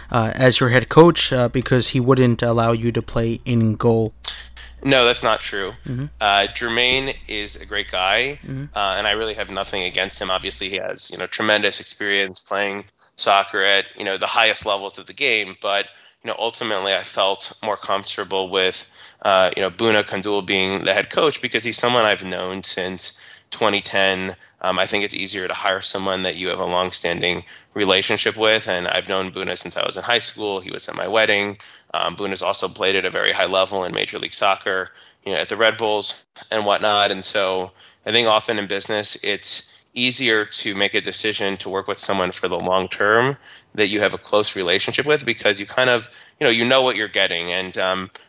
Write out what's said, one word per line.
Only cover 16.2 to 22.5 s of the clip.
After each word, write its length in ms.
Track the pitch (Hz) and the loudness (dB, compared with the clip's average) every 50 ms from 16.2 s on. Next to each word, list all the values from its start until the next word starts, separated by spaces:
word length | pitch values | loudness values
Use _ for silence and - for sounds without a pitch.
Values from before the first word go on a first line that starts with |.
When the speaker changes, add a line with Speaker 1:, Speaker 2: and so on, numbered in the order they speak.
Speaker 2:
you 60 | - | -8
know, 80 | 117 - | -8 -6
ultimately 560 | - 110 117 - - 123 110 104 95 95 98 95 | -4 -4 -6 -4 -4 -4 -4 -2 -2 0 0 -2
I 100 | 90 95 | -2 -2
felt 540 | - - 113 98 98 95 - - - - - 110 | -4 -4 -2 0 0 0 -2 -6 -12 -10 -8 -4
more 140 | 107 98 | -4 -4
comfortable 720 | - - - 98 98 98 - - 110 98 87 98 95 95 90 | -4 -2 -4 -4 -2 -4 -6 -6 -6 -6 -4 -2 -2 -2 0
with, 420 | 95 95 92 92 - - - - _ - - - - - | 0 2 2 0 0 -4 -12 -16 _ -20 -20 -20 -10 -2
uh, 300 | - 101 95 95 92 90 - | 2 4 6 6 6 4 2
you 60 | 98 | 0
know, 100 | 98 92 | -2 -2
Buna 320 | 87 - 113 113 107 104 101 | -2 0 2 4 4 4 2
Kandul 420 | - 107 98 92 104 101 101 92 | 0 -4 -4 -2 -2 -2 -2 0
being 380 | 98 98 95 95 95 98 90 85 | 0 0 0 0 0 0 -2 0
the 100 | 95 98 | 2 2
head 160 | 101 98 - | 2 0 0
coach 300 | - - 175 143 - - | 0 2 2 2 0 0
because 220 | 127 117 - 113 110 | -4 -2 -2 -2 -2
he's 140 | 117 104 | -2 -2
someone 260 | - 127 120 123 120 110 | 0 2 2 4 4 4
I've 220 | 107 98 - 95 | 4 2 0 -2
known 380 | 92 90 92 92 92 | -6 -6 -4 -6 -6